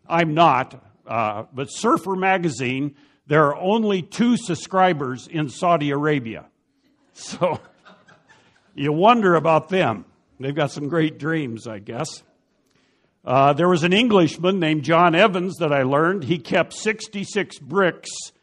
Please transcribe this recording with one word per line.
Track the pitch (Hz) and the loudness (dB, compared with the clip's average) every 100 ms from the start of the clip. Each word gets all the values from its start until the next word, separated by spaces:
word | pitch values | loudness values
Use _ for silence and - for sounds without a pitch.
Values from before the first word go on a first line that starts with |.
| - | -4
I'm | 165 165 | -2 0
not, | 151 165 127 131 127 - _ 110 | 4 4 4 -2 -10 -20 _ -8
uh, | 113 107 107 - | -4 -2 -4 -10
but | 127 143 | -10 -10
Surfer | - 220 220 190 185 | -4 0 0 -2 -2
Magazine, | 190 190 170 120 127 131 147 - _ _ - | 0 0 0 -2 -4 -4 -6 -8 _ _ 0
there | 151 | 4
are | 147 143 | 4 2
only | 185 226 214 196 | 0 0 2 0
two | - - 240 233 | -2 0 2 2
subscribers | - 170 - 190 185 156 135 127 - | -2 -6 -2 2 4 2 -4 -8 -8
in | 165 151 | -6 -6
Saudi | - 180 170 147 | -2 0 2 0
Arabia. | 143 147 151 113 90 - _ _ _ _ _ _ | 0 0 0 -2 -10 -16 _ _ _ _ _ _
So | - - - 175 - - _ _ - _ _ | -20 -16 -4 -4 -4 -10 _ _ -20 _ _
<laughs> | _ _ _ _ _ | _ _ _ _ _
you | - 143 | -6 -4
wonder | 151 202 240 196 165 | 2 4 6 4 2
about | 156 156 - | 4 0 0
them. | 185 143 104 - _ _ - | 0 0 -2 -10 _ _ -10
They've | 131 | -6
got | 147 143 | -4 -4
some | - 143 | -4 -4
great | 165 156 117 | -2 -2 -2
dreams, | 143 165 135 113 113 | -4 -4 -6 -10 -12
I | 107 | -14
guess. | 104 117 156 - _ _ _ _ _ _ _ _ _ _ | -10 -8 -10 -12 _ _ _ _ _ _ _ _ _ _
Uh, | - 127 139 | -2 2 2
there | 143 175 | 2 2
was | 180 | 2
an | 175 | 2
Englishman | 196 247 208 160 - 175 196 | 2 4 4 2 0 -2 0
named | 160 156 | 0 -2
John | 139 165 175 | 2 4 4
Evans | 160 220 185 185 156 | 4 4 2 -6 -4
that | 160 | 0
I | 143 | 0
learned. | 131 139 165 196 | 2 2 0 -2
He | 135 170 | -2 -4
kept | - 190 165 | -2 0 0
sixty-six | - 214 214 - 202 196 208 170 - | -4 -6 -6 -8 -10 -6 -6 -6 -8
bricks, | 131 185 180 160 - - - _ | -6 0 0 0 -10 -16 -16 _